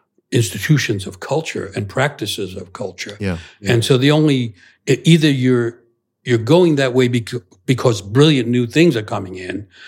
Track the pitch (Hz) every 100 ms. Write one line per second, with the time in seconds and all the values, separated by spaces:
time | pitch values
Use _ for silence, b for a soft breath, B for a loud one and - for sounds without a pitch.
0 | _ _ - 120 110 98 - 147 - 101
1 | - - - 147 - - 95 104 98 131
2 | 139 139 104 - 92 95 90 - 98 -
3 | - 101 98 85 B B 101 117 - 127
4 | 139 151 156 135 117 - b b - 135
5 | 165 160 151 135 127 123 117 - _ _
6 | _ _ 127 117 110 170 175 143 135 123
7 | 123 120 104 120 _ _ - 127 131 104
8 | 98 123 156 139 117 123 120 151 175 117
9 | 104 104 92 92 92 98 - B